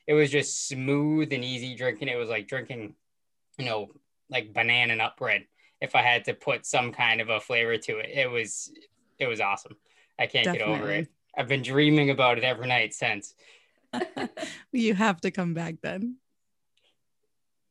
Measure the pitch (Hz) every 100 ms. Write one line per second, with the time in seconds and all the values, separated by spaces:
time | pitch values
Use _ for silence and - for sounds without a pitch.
0 | - 151 147 143 131 - - 131 131 143
1 | 151 156 147 135 127 127 127 120 127 -
2 | 139 123 113 110 98 131 117 120 107 -
3 | _ _ _ _ _ - 127 110 104 -
4 | _ _ - 127 107 101 117 120 120 113
5 | 113 - 123 101 - _ _ - 139 127
6 | 120 120 - - - 117 - 135 120 113
7 | 120 113 113 110 - 120 117 110 - 107
8 | 110 139 127 120 107 - - - - _
9 | _ - 131 107 101 98 - 107 _ _
10 | _ - 117 - 185 170 107 107 104 101
11 | 165 _ _ - 127 135 120 135 151 151
12 | 139 135 127 117 127 113 127 123 107 -
13 | 120 104 - - - - _ _ - 240
14 | - - - - 320 - - 254 220 190
15 | 220 170 196 185 175 165 165 165 156 185
16 | 233 254 _ _ _ _ _ _ _ _
17 | _ _ _ _ _ _ _